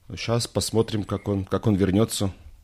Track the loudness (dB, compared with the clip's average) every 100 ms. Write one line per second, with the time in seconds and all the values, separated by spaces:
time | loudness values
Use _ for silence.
0 | -16 -10 -2 -2 -2 -4 0 0 0 -2
1 | -4 -6 -2 -4 -2 0 2 4 4 4
2 | 2 0 -4 -4 -16 -20